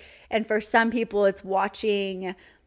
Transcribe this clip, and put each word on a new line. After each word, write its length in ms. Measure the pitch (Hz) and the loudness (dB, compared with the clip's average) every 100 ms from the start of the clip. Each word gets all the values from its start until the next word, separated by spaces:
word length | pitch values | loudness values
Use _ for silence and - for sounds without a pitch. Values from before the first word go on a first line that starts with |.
| - - - | -12 -20 -4
And 160 | 220 226 | -4 0
for 140 | 214 | -2
some 300 | - 233 226 | 2 4 4
people 340 | 233 226 202 | 0 -2 2
it's 200 | 196 190 | 2 2
watching, 920 | 190 190 202 - 220 202 196 185 185 190 - _ | -2 -2 -2 -2 -2 0 -2 -6 -8 -10 -14 _